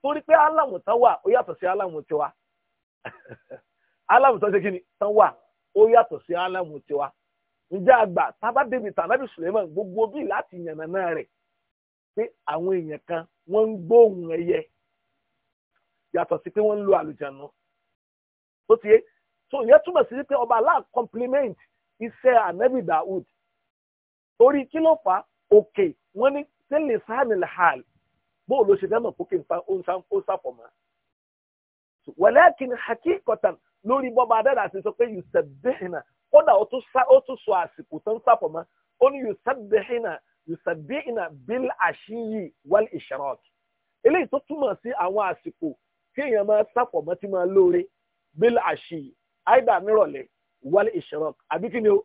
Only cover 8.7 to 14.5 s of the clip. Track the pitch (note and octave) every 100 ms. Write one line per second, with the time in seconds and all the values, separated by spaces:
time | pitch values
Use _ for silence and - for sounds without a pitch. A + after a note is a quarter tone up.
8.7 | B3+ G#3 - E3+ B3 C4+ - E3 G#3+ F3
9.7 | D#3 G3+ F#3 A3 B3+ A#3 G3+ - F3+ E3+
10.7 | D#3 D#3+ F#3 F3+ D#3+ - _ _ _ _
11.7 | _ _ _ _ - A#3 _ - D#3 F3+
12.7 | F#3+ D#3+ D3 _ E3+ E3 _ _ G3+ A3
13.7 | G#3+ E3 A#3 A3+ F#3 E3 E3 E3+